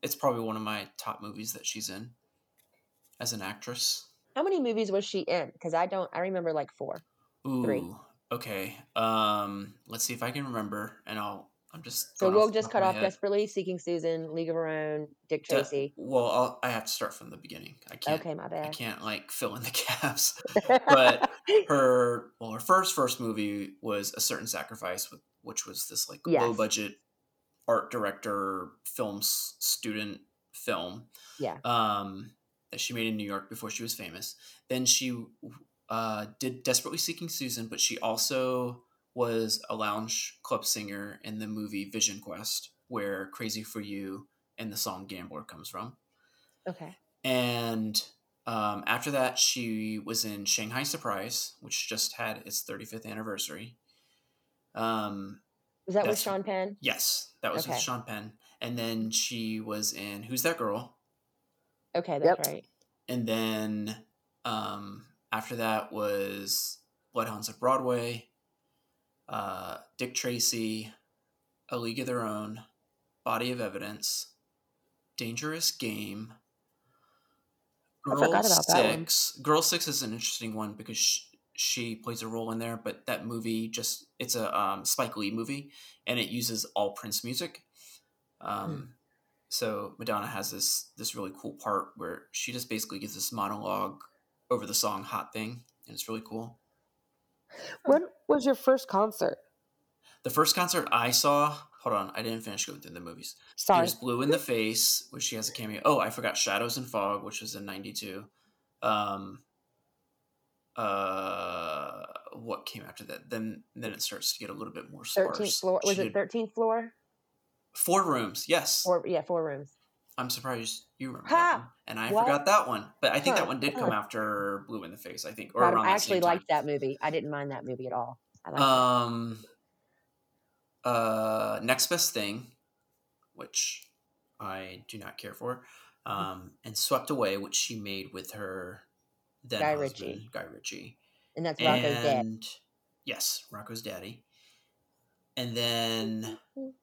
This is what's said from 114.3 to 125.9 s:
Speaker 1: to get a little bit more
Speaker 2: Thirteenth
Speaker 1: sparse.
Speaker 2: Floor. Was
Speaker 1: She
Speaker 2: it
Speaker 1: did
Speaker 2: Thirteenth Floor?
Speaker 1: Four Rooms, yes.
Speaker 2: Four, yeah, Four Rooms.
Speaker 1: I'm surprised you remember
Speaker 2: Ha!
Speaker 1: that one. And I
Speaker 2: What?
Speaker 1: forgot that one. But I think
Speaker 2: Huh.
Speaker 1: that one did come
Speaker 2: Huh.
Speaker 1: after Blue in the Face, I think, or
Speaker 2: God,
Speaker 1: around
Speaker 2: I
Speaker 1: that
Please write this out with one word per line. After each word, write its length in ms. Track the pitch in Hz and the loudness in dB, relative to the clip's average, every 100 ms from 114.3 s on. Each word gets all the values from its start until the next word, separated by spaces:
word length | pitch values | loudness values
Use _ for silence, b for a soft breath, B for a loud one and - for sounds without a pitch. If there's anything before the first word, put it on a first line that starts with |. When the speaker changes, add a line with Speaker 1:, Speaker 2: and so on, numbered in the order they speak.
Speaker 1:
to 60 | - | -4
get 100 | 117 | -6
a 40 | |
little 200 | 101 113 | -10 -10
bit 180 | - - | -10 -14
more 140 | 147 131 - | -14 -4 2
Speaker 2:
Thirteenth 400 | 190 - 208 - | 2 2 0 0
Speaker 1:
sparse. 40 | |
Speaker 2:
Floor. 220 | 185 185 | 2 2
Was 160 | 196 196 | 4 2
Speaker 1:
She 0 | |
Speaker 2:
it 80 | 214 | 2
Speaker 1:
did 40 | |
Speaker 2:
Thirteenth 400 | 202 202 233 220 | 0 -2 -2 -4
Floor? 420 | - 226 226 233 _ _ _ _ _ _ _ _ | 0 2 2 -2 _ _ _ _ _ _ _ _
Speaker 1:
Four 300 | - - 190 | -2 4 6
Rooms, 460 | 180 135 107 95 - | 6 4 2 -4 2
yes. 340 | 165 - - | 4 4 2
Speaker 2:
Four, 220 | 180 180 - | 4 2 2
yeah, 140 | 175 | -2
Four 220 | 147 175 | 0 0
Rooms. 340 | 160 139 143 _ _ _ _ - | 0 -4 -8 _ _ _ _ -6
Speaker 1:
I'm 120 | 127 | -4
surprised 560 | 120 127 120 113 - _ _ | -4 -2 -4 -4 -8 _ _
you 120 | 135 | -10
remember 200 | 123 - | -8 2
Speaker 2:
Ha! 60 | 339 | 6
Speaker 1:
that 180 | 349 | 6
one. 160 | 285 123 _ - | 4 -2 _ -10
And 140 | 110 | -4
I 120 | 113 | 2
Speaker 2:
What? 60 | 208 | 4
Speaker 1:
forgot 280 | 240 277 - | 6 6 8
that 200 | 208 127 | 8 8
one. 240 | 110 104 - | -2 -4 2
But 120 | - | 4
I 60 | 143 | 6
think 160 | 143 - | 4 4
Speaker 2:
Huh. 20 | |
Speaker 1:
that 100 | - | 2
one 120 | 135 | 0
did 180 | 139 - | 0 0
come 140 | 226 | 0
Speaker 2:
Huh. 0 | |
Speaker 1:
after 760 | 107 107 117 107 104 101 98 - | 0 -2 -2 -2 0 -2 -4 -6
Blue 160 | 110 | -10
in 80 | 85 | -10
the 60 | 90 | -12
Face, 280 | 87 92 - | -12 -8 -8
I 60 | |
think, 200 | 110 101 | -8 -6
or 100 | - | 4
Speaker 2:
God, 40 | 123 | 6
Speaker 1:
around 180 | - | 6
Speaker 2:
I 40 | |
Speaker 1:
that 100 | 180 | 6